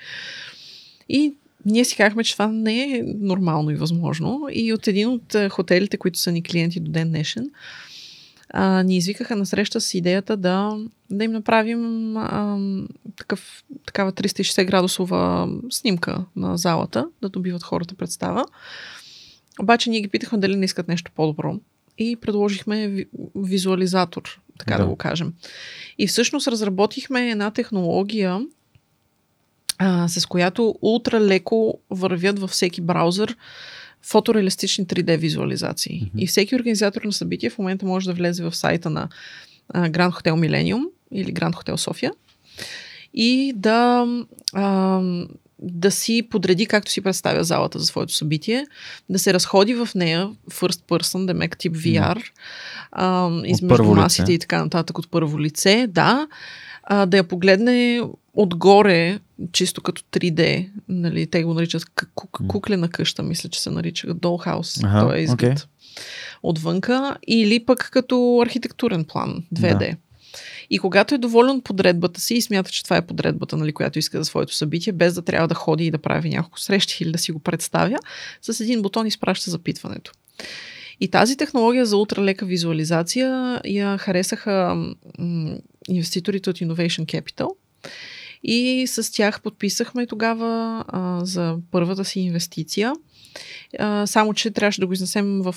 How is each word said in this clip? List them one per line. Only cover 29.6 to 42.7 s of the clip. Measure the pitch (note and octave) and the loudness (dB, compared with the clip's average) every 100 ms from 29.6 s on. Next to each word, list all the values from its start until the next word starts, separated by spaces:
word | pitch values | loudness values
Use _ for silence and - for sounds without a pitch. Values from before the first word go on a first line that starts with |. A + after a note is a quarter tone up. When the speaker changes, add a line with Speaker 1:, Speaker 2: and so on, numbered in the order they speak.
| - - | -12 -2
Speaker 1:
а, | F#3+ F3+ F3 | 2 2 0
с | F3 - | -2 -2
която | F3+ F3 F3+ A3+ - | 0 0 2 0 2
ултра | G3+ A#3 - A3+ | 0 2 2 2
леко | G#3 F#3 F3+ A3+ A3 - _ | 4 4 2 2 2 -2 _
вървят | F#3+ F#3 F3+ F#3 G3+ | -4 -2 0 0 0
във | F#3+ | -2
всеки | - F3+ F3 | -2 -2 -2
браузър | E3+ E3+ E3 F#3 A3 A#3+ - - - - - _ | -2 2 2 2 -2 -6 -16 -20 -18 -18 -20 _
фотореалистични | - A3 G#3+ A3 F#3+ - F#3+ - F#3 | 0 2 4 4 2 0 -2 -2 -2
три | F3+ | 0
Д | F3 D#3+ | 2 2
визуализации. | D#3+ D3+ C#3 C3 - - - - | 2 0 -2 -2 -4 -4 -6 -6
Speaker 2:
Мгм. | G2+ G#2+ | -6 -2
Speaker 1:
И | F3+ | 0
всеки | - G3+ B3+ | 2 2 0
организатор | A#3 G#3 G3+ G#3+ | 0 0 0 0
на | G#3 | -4
събитие | G3 E3+ F3 A#3 | -4 -4 -4 -4
в | - | -4
момента | F#3+ F#3+ F#3+ | -4 -2 -2
може | F#3 F#3+ | -2 -2
да | |
влезе | F3 F3 F3 | -2 -2 -2
в | E3+ E3+ | -4 -2
сайта | - E3+ E3+ | 0 0 -2
на, | D#3 - - - - - _ - | -4 -6 -12 -20 -20 -20 _ -6
а, | - E3+ | -2 0
Grand | D#3+ F3+ | 2 2
Hotel | E3+ F3 | 2 0
Millennium | D#3+ D#3 C#3+ E3 G#3 E4 - _ | 2 2 2 0 0 -4 -8 _
или | G#3+ F#3+ | -6 -6
Grand | E3+ E3 | -2 -4
Hotel | E3 - - | -4 -6 -6
София | - - B3+ G4+ _ _ _ - - | -4 -4 -6 -6 _ _ _ -16 -14